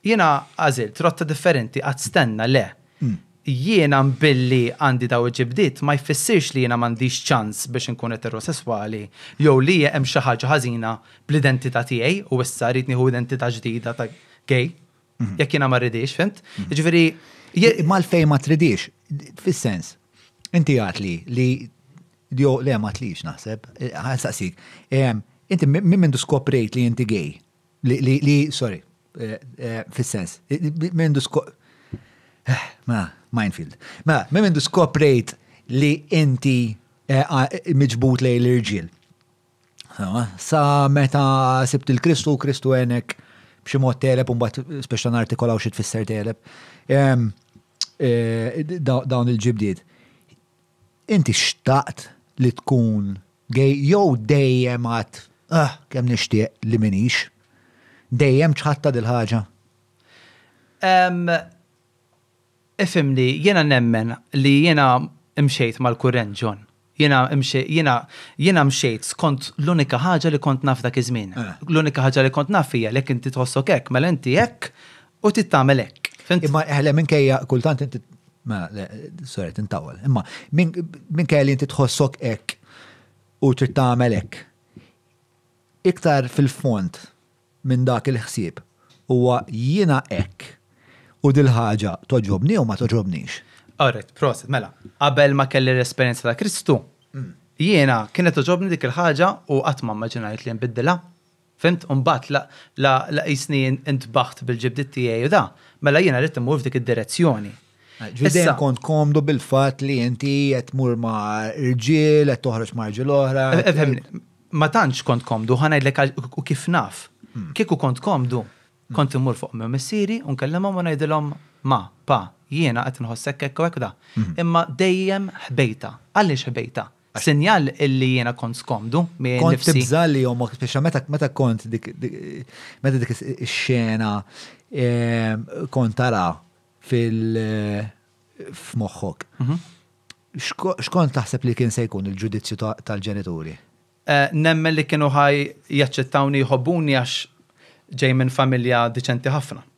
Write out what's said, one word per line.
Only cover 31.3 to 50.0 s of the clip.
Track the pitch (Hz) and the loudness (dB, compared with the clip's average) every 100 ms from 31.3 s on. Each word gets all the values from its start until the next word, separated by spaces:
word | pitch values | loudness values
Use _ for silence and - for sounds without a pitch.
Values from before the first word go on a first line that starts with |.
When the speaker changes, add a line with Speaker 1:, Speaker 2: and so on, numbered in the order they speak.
| - - _ _ _ _ - _ _ _ _ - | -4 -6 _ _ _ _ -16 _ _ _ _ -4
Speaker 2:
eh, | 127 - - - | -4 -4 -12 -4
ma, | 113 87 - _ | -4 -4 -12 _
minefield. | 117 107 - 78 - - - - | -2 -2 -4 -12 -16 -20 -6 0
Ma, | 151 95 | 0 2
minn | 160 | 2
mindu | 208 151 | 2 2
skoprejt | - - 165 147 147 127 - - _ _ _ | 0 2 2 4 4 4 0 -10 _ _ _
li | 127 147 151 - | 0 2 0 0
inti, | 160 147 127 139 127 120 107 _ _ - | 2 2 2 2 2 0 -6 _ _ -2
eh, | 135 | 0
a-, | 147 139 131 180 175 | 2 0 0 -4 0
miġbut | 143 139 113 131 127 | 2 2 2 2 2
lej | 127 120 | 2 2
l-irġiel? | 123 123 104 101 82 _ _ _ _ _ _ _ _ _ - - | 4 2 0 -6 -6 _ _ _ _ _ _ _ _ _ -20 -10
Sa, | 98 107 113 92 | -6 -4 -6 -8
sa | - 156 143 143 139 | -2 0 2 2 4
meta | 143 135 143 135 135 131 131 131 | 4 2 2 2 2 2 2 0
sibt | 135 - | -2 0
il-Kristu, | 123 170 156 - 135 | 0 2 0 0 -2
Kristu | 135 135 131 | -2 -2 0
għenek | 131 123 120 - - - - _ _ - | 2 2 -2 -4 -14 -16 -20 _ _ -4
b'xi | 139 | 0
mod | 131 131 | 0 2
teleb, | 135 131 123 | 2 2 2
u | 120 | 0
mbagħad | 117 - 131 147 | -2 -4 -10 -12
speċa | 127 117 123 | -6 -4 0
nartikolaw | 117 113 117 120 110 | 0 0 0 0 0
xi | 113 | -2
tfisser | - 107 110 104 | -6 -6 -4 -4
teleb. | 107 107 110 - - - - - | -4 -6 -8 -14 -20 -20 -20 -2
Ehm, | 135 139 127 113 98 _ _ _ _ - _ | 2 4 4 0 -4 _ _ _ _ -12 _
eh, | 131 117 113 113 113 160 151 180 | 0 0 0 -2 -4 -6 -8 -4
da-, | 135 127 131 | 0 -2 0
dawn | 127 120 | 0 0
il-ġibdiet. | 117 110 110 104 92 _ _ | 0 0 0 -2 -4 _ _